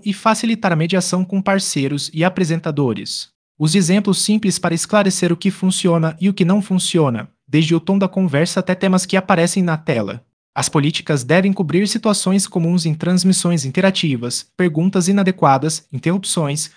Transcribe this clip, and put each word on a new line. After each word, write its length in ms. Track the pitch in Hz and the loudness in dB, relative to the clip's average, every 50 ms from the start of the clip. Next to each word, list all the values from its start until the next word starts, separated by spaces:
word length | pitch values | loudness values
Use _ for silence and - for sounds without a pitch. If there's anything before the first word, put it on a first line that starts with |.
| 196 | -2
e 80 | 208 190 | -4 -6
facilitar 600 | - - 226 220 220 - 226 226 220 - 190 170 | -2 0 -2 0 0 0 -2 -2 0 0 0 0
a 20 | |
mediação 480 | 156 160 170 190 185 175 - - 180 185 | 0 0 0 0 0 0 0 0 -2 -2
com 180 | 180 196 190 | -2 -2 -2
parceiros 720 | 190 196 196 196 190 - - 147 135 135 143 139 139 - - | 0 0 0 0 -2 -2 -4 -2 -2 -2 -2 -4 -6 -6 -4
e 100 | 156 160 | -2 -2
apresentadores. 1080 | 185 180 - 190 151 165 160 - 165 147 143 143 123 110 98 101 - - - - - _ _ _ _ _ | 0 0 0 0 0 0 -2 -2 -4 -2 0 0 0 0 -2 -6 -10 -10 -10 -12 -14 _ _ _ _ _
Use 200 | - 151 156 156 | -2 -2 2 2
exemplos 440 | 202 180 156 185 208 202 202 185 - | 2 2 4 2 2 2 2 0 0
simples 380 | - - 214 220 214 196 175 - | 0 0 0 0 2 0 -2 0
para 160 | - 175 170 | -2 -2 -2
esclarecer 560 | 165 - - - 214 202 190 185 - - 175 | -2 -2 0 2 2 2 2 0 0 0 0
o 60 | 170 | 0
que 120 | 170 - 196 | 0 0 -2
funciona 680 | 190 - - 185 185 - - 185 170 165 160 160 160 160 | -2 0 -2 -2 0 0 0 2 2 2 2 0 -2 0
e 80 | 180 | -2
o 60 | 196 196 | 0 2
que 100 | - 190 | 2 2
não 180 | 165 190 208 | 2 2 0
funciona, 680 | 196 - 190 185 - - - 170 156 135 120 107 107 - _ _ _ | 0 0 -2 -2 -2 0 0 2 2 2 0 -2 -6 -10 _ _ _
desde 260 | - 131 151 165 156 165 | -2 0 0 2 2 2
o 60 | 165 | 0
tom 180 | 165 - 196 | 0 0 0
da 100 | 196 196 | 0 0
conversa 520 | 185 190 196 190 175 135 143 165 175 - 196 | 0 0 0 0 2 2 0 0 0 -2 -4
até 160 | 180 180 185 | -2 -2 -2
temas 300 | 185 - 190 185 185 185 | 0 2 2 2 2 0
que 100 | - - | 0 -2
aparecem 480 | 190 190 - 196 165 165 175 - 196 185 | -2 0 2 2 2 2 0 0 0 0
na 140 | 175 160 | 0 -2
tela. 460 | 156 160 - 143 117 104 98 110 120 - _ _ _ _ _ - | -2 -2 -2 -2 -2 -2 -4 -6 -10 -14 _ _ _ _ _ -6
As 160 | - 135 - | -6 -4 0
políticas 540 | - 156 139 151 160 - - - 156 139 120 | 0 0 0 0 -2 -4 -4 -2 -2 -2 0
devem 280 | 123 151 185 190 202 | 2 2 2 2 2
cobrir 360 | 190 196 190 143 147 180 208 | 0 0 -2 0 0 0 0
situações 600 | 196 - 226 - 226 202 - - 185 190 202 196 | 0 -2 -2 0 0 0 0 0 0 0 0 0
comuns 380 | - - 185 165 165 175 180 160 | 0 -2 -2 0 2 0 0 0
em 80 | 165 151 | 0 -2
transmissões 720 | 156 190 175 180 180 175 190 185 - - 175 175 160 127 | -2 0 0 2 2 4 2 2 2 2 0 0 0 -2
interativas, 800 | 135 135 180 185 190 190 - - 156 131 117 120 120 117 - - _ _ | -2 -2 0 2 2 2 0 -2 -2 -2 -2 -4 -6 -6 -8 -10 _ _
perguntas 520 | - 180 180 151 156 170 190 190 190 170 | -2 -2 0 0 0 0 0 2 0 0
inadequadas, 800 | 180 196 202 196 180 185 185 165 143 135 131 135 160 156 - _ - | 2 2 2 2 0 0 2 4 4 4 4 2 -2 -4 -6 _ -10
interrupções, 800 | - 127 - 160 175 196 190 - - 185 160 143 143 151 - - _ | -10 -4 -2 -2 -2 -2 -2 -4 -4 -2 -2 -2 -4 -6 -8 -10 _